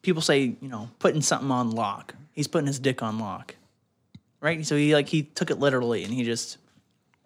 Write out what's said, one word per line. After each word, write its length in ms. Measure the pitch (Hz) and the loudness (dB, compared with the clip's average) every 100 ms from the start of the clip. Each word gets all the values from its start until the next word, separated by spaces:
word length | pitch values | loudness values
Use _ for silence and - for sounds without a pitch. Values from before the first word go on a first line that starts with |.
people 200 | - 160 | 0 0
say, 340 | 156 143 131 - | 4 4 2 -2
you 60 | 135 | -10
know, 200 | 113 113 _ | -12 -12 _
putting 220 | 190 156 | 2 2
something 300 | 139 - 139 | 0 -2 0
on 200 | 123 120 | 0 0
lock. 440 | 113 104 98 - - - | -2 -4 -6 -12 -20 -16
He's 160 | - 143 | -6 -2
putting 200 | 170 143 | 0 -2
his 120 | 139 | -2
dick 240 | 131 127 | -2 -2
on 160 | 110 110 | -4 -4
lock, 360 | 107 90 - - _ _ _ _ _ - _ _ | -6 -8 -14 -20 _ _ _ _ _ -20 _ _
right? 240 | 151 170 151 | -2 -2 0
So 100 | 147 | 2
he, 160 | 147 147 | 6 4
like, 140 | 143 | 4
he 140 | 156 | 0
took 280 | 143 - 175 | -2 -4 -2
it 80 | 147 | 2
literally 440 | 143 131 120 110 | 2 2 0 -2
and 100 | 98 | -2
he 100 | 120 | -2
just, 340 | 117 113 - - _ _ _ _ _ _ | -2 -2 -6 -12 _ _ _ _ _ _